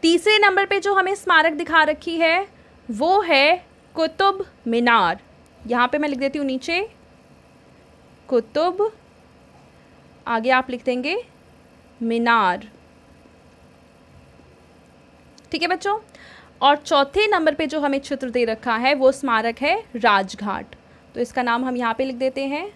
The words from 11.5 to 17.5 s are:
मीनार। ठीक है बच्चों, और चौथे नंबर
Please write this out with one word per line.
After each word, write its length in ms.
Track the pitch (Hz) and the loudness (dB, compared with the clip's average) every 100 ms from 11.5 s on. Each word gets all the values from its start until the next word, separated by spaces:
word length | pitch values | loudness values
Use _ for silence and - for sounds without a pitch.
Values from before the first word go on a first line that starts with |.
| - _ _ _ _ | -20 _ _ _ _
मीनार। 680 | 226 233 233 233 196 180 - - - - _ - - - - - - - - _ _ - - _ - - - - _ - - _ - - - | -4 -2 0 2 2 -2 -8 -20 -20 -20 _ -20 -20 -20 -20 -20 -20 -20 -20 _ _ -20 -20 _ -20 -20 -20 -20 _ -20 -20 _ -20 -20 -10
ठीक 100 | 330 | -4
है 60 | 330 | -2
बच्चों, 300 | 370 403 427 - - - - - _ | -2 -2 -6 -8 -20 -20 -20 -20 _
और 140 | 269 294 | 2 2
चौथे 500 | 294 302 277 359 427 | 2 0 2 0 2
नंबर 280 | 392 320 | 2 0